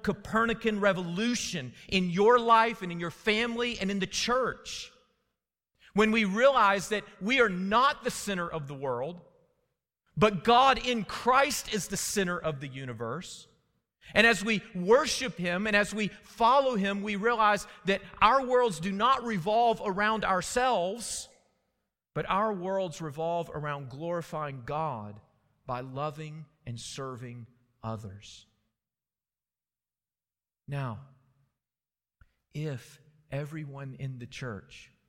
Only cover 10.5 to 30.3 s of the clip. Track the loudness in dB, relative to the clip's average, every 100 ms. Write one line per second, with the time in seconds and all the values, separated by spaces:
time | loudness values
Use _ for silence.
10.5 | 6 6 4 0 -2 -4 -2 4 4 4
11.5 | 0 -4 -6 -4 -6 -4 -2 -2 -2 -4
12.5 | -6 -10 -10 -12 -8 -8 -8 -10 -18 -20
13.5 | _ _ _ _ _ -2 4 4 4 0
14.5 | -2 -2 -4 4 6 6 -2 -4 -4 -2
15.5 | -2 2 2 2 -2 -4 -6 -18 2 6
16.5 | 6 4 2 0 -2 -4 -2 0 4 4
17.5 | 2 -2 -6 -2 -2 -4 4 6 6 4
18.5 | 4 4 0 -4 2 2 2 0 -2 0
19.5 | 2 2 2 -2 0 0 2 2 0 0
20.5 | 2 2 2 0 -4 -8 -10 -12 _ _
21.5 | _ _ _ _ _ _ -8 -2 0 0
22.5 | -2 -2 -2 -4 -6 -10 -6 -2 -2 -4
23.5 | -6 -6 -8 -10 -10 -6 -6 -6 -8 -8
24.5 | -8 -8 -4 -4 -6 -10 -14 _ _ _
25.5 | _ -8 -8 -6 -6 -8 -8 -12 -14 -18
26.5 | _ -12 -12 -12 -10 -10 -10 -14 -16 -18
27.5 | _ _ _ -8 -8 -10 -16 -20 -20 _
28.5 | _ _ _ _ _ _ _ _ _ _
29.5 | _ _ _ _ _ _ _ _